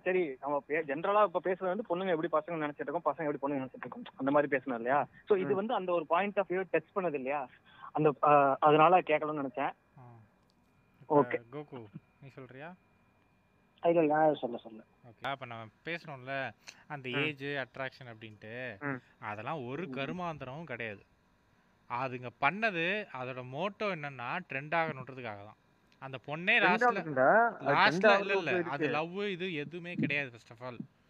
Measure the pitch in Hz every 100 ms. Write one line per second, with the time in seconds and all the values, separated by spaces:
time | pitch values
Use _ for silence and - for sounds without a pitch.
0 | - 185 165 131 139 143 139 156 156 135
1 | 190 208 208 175 175 185 185 185 233 175
2 | 190 160 165 156 151 165 147 147 151 165
3 | 156 139 151 147 139 143 131 - 123 120
4 | 123 - 135 147 143 135 135 117 117 143
5 | 127 - - 196 139 190 220 233 185 175
6 | 147 170 202 202 190 180 190 165 - 202
7 | 175 143 127 143 127 - _ - - -
8 | 156 135 147 147 139 135 156 156 160 180
9 | 147 151 151 151 139 135 147 - _ -
10 | 123 117 110 _ _ _ _ _ _ _
11 | - 147 131 123 117 139 147 131 107 156
12 | - _ 135 139 127 131 160 185 _ _
13 | _ _ _ _ _ _ _ _ 170 170
14 | 151 151 156 139 123 120 - 110 - _
15 | 123 113 131 139 123 117 110 - 160 165
16 | 160 135 127 139 127 - - - - 147
17 | 127 127 151 139 139 143 127 135 131 -
18 | 120 113 113 104 110 120 127 101 143 127
19 | - _ 110 104 120 160 120 143 175 131
20 | 139 180 175 151 127 143 165 120 117 101
21 | _ _ _ _ _ _ _ _ - 120
22 | 131 123 123 - - 196 226 170 170 208
23 | 202 131 127 127 123 135 196 196 214 170
24 | 143 131 120 170 180 135 151 165 160 135
25 | 131 131 120 101 104 - _ _ _ _
26 | 135 131 - 151 185 233 190 220 247 202
27 | 165 131 135 202 233 - 139 143 202 170
28 | 214 202 196 196 165 180 165 143 147 147
29 | 170 190 208 180 185 151 143 175 170 170
30 | 151 143 135 117 - 113 127 113 - _